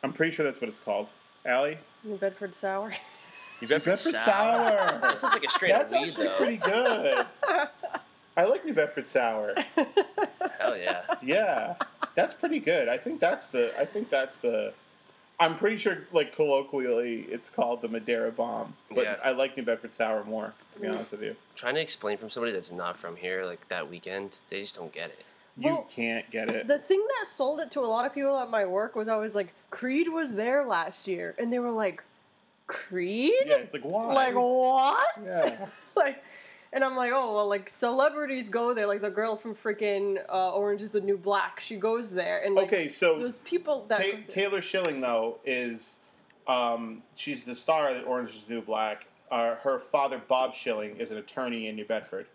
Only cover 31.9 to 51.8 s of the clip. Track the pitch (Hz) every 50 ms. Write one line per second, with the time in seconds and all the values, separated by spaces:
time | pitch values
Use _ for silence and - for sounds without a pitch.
31.9 | 175 - - _ _ _ _ _ _ _ _ _ _ _ _ - - - - -
32.9 | 190 180 175 180 202 226 254 311 453 523 554 587 587 539 494 - - 147 - 151
33.9 | 175 214 226 240 269 269 262 254 247 247 247 247 254 254 254 254 262 262 262 277
34.9 | 339 466 - 679 - 214 208 185 - 175 160 311 233 220 196 190 - - - -
35.9 | - 415 330 277 262 - - - - - - - - - - _ - 269 269 269
36.9 | 262 262 247 240 247 262 262 233 214 208 208 202 202 202 190 - - - - 240
37.9 | 240 262 277 302 285 294 302 269 269 254 240 208 190 233 233 240 247 226 208 202
38.9 | 202 208 208 208 185 202 220 226 220 214 - 233 214 - - 220 208 214 220 208
39.9 | 202 196 202 202 196 190 - - - 185 185 185 - 196 202 208 202 202 208 214
40.9 | 214 208 190 196 202 190 170 196 202 196 180 147 - - - - 233 202 180 226
41.9 | 226 233 240 208 185 180 175 175 180 180 - 202 196 190 196 190 208 190 165 147
42.9 | - - 185 170 160 151 240 247 240 - - - 349 349 349 302 294 262 214 -
43.9 | 226 202 190 196 202 220 214 - - 190 196 202 196 190 180 - - 190 180 170
44.9 | 147 135 131 123 120 113 113 117 117 - - 135 131 127 123 120 117 110 - -
45.9 | - - _ _ _ _ _ _ _ _ _ - 131 123 123 120 117 117 117 113
46.9 | 110 113 - _ _ - - 147 143 123 117 123 123 120 - - 160 156 151 139
47.9 | 131 123 117 127 127 127 120 110 101 107 - 107 117 113 110 107 110 107 110 107
48.9 | 104 - - - _ _ _ - 131 120 117 117 117 113 - 139 131 123 - -
49.9 | - 147 139 135 131 123 117 - 131 127 131 127 127 - - 127 113 107 107 107
50.9 | 104 107 117 107 110 107 104 - - - 131 123 120 113 110 110 107 107